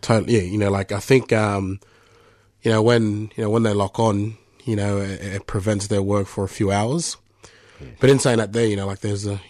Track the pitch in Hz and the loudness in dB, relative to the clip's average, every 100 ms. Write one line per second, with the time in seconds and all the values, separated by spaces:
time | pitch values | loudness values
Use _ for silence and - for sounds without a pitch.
0 | - 113 - 113 90 104 101 98 98 101 | 0 0 2 0 0 0 0 0 -2 -4
1 | - 135 - 110 107 101 95 98 - _ | 2 2 2 0 0 -2 -4 -6 -12 _
2 | _ _ _ _ _ _ 117 110 107 120 | _ _ _ _ _ _ 0 2 4 4
3 | 107 104 107 - 110 113 113 101 98 - | 2 -2 -6 -6 0 2 2 2 0 0
4 | 113 101 107 110 _ _ - 107 101 101 | 0 2 -2 -8 _ _ -4 -2 0 -2
5 | 98 95 101 98 - 107 98 104 101 101 | -4 -8 -8 -10 -6 -4 -2 -2 0 -2
6 | 98 101 98 - 98 - 98 101 110 160 | 0 0 -2 -4 -6 -2 0 0 0 -2
7 | 165 - _ _ - - - - 135 - | -6 -10 _ _ -20 -20 -20 -20 -20 2
8 | 131 135 139 113 104 113 117 101 98 98 | 4 6 4 2 0 0 0 0 -2 -4
9 | 107 101 104 98 - | -4 -4 -4 -6 -6